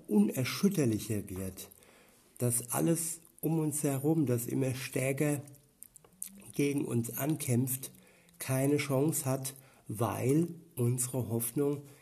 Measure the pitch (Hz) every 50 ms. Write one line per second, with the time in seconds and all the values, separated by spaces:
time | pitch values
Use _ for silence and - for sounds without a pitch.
0 | - - 208 208 202 - - 131 127 - - - - 196 196 160 143 117 110 104
1 | - - 110 104 - - 92 92 95 95 92 - - - - - - - - -
2 | - _ _ _ _ _ - - 123 123 117 120 - - - 139 156 165 165 156
3 | - - - - - - _ _ - 156 165 160 156 151 139 - - 147 139 131
4 | 139 151 160 160 147 120 120 120 117 120 131 131 135 131 120 - - - - 131
5 | 127 135 139 135 151 147 147 135 - - - - _ _ _ - - - - -
6 | _ - _ - - - - - - - - - 143 143 139 143 - - 123 120
7 | 117 117 - - 135 143 156 - - - 120 117 131 131 - - - - - -
8 | - - - _ _ _ - - - - 131 131 135 139 147 143 143 - 139 131
9 | 143 160 160 - - 131 131 135 131 - - - - - - - - - 113 101
10 | 117 104 98 104 110 127 139 156 170 170 - - - - - - 120 120 123 127
11 | - - - 131 107 95 117 117 117 - - 147 143 143 147 143 - - - -